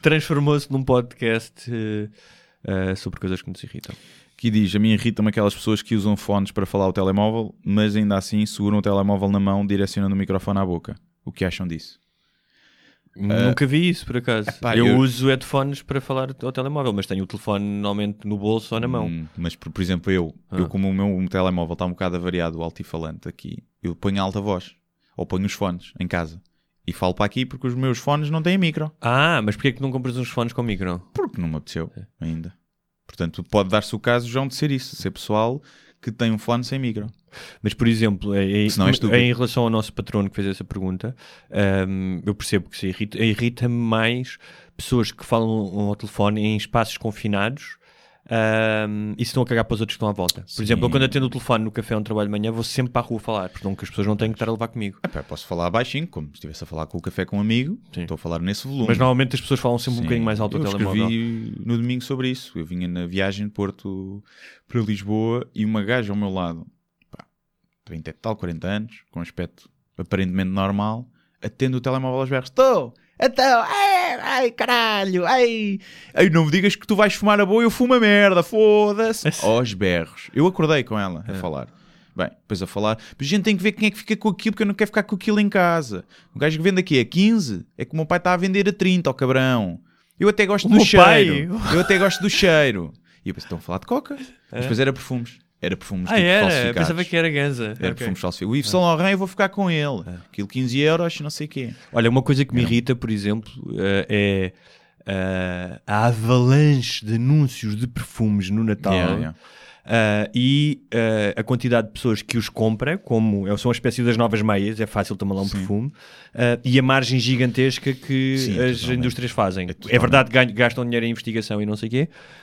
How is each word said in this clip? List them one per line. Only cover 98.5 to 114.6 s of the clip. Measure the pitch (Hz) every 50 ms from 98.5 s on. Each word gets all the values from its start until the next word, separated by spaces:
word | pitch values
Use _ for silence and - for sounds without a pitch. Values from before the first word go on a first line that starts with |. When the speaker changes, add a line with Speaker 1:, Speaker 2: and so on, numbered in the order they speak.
Speaker 2:
O | 117 143
Yves | 139 -
Saint | - 180 180
Laurent, | 170 165 156 175 190 196
eu | 185
vou | 196 185
ficar | - - 202 190
com | 190 202 196 180
ele. | 170 156 147 147 135 98 82
Speaker 1:
É. | - 90 87 87 _
Speaker 2:
Aquilo | - - 101
quinze | 98 - 127 131 123 120 135
euros | 147 151 160 170 175 170 165
e | - 151
não | 151
sei | - - 151 151
o |
quê. | - 143 127 113 110 - - - -
Speaker 1:
Olha, | 120 113 117
uma | 120 131
coisa | 131 - 143 131 139
que | 135 -
me | 120
Speaker 2:
Era | 120 -
um | 117
Speaker 1:
irrita, | 117 120 127 127
por | 123 - 117
exemplo, | 110 104 98 101 104 113 110 - - 127 - - 107 -
eh, | 95 98 98 98 - -
é, | 107 104 101 101 98 95 95 92 - _ _ - - _ _ _ _ _ -
eh, | - 98 95 92 95 95 92 92 90 90 90 90 90 - - _
a | - 104 107 110 120
avalanche | 120 107 110 113 127 123 123 123 135 147 151 151 143 131 120 - - - -
de | 104 113
anúncios | 113 120 127 147 156 147 131 123 - - 107 104
de | 107 120 127
perfumes | 120 - - - - - 113 107 104 101 92 92
no | 101 110 113
Natal. | 110 104 98 - 98 95
Speaker 2:
Yeah, | 92 87 85 82
yeah. | 80 78 80 80 _ - - - - - - - _ _
Speaker 1:
Eh, | - 107 117 110 107 104 104 107 - -
e, | 120 123 131 139 143 147 151 143 135 - _
eh, | - 117 113 110 110 107 104 101 -
a | - 110
quantidade | - 127 117 - 127 120 117 110 107
de | -
pessoas | - - 123 110 104
que | - - - 117
os | 104 -
compra, | - - 110 110 110 104 123 139 165 196
como | - - 123 113 110 110 104 98 98 95
é, | 104 104
são | - 123
uma | 120
espécie | 120 - 131 110 -
das | 120 120 117
novas | 110 120 110 104 110
meias, | 104 110 104 98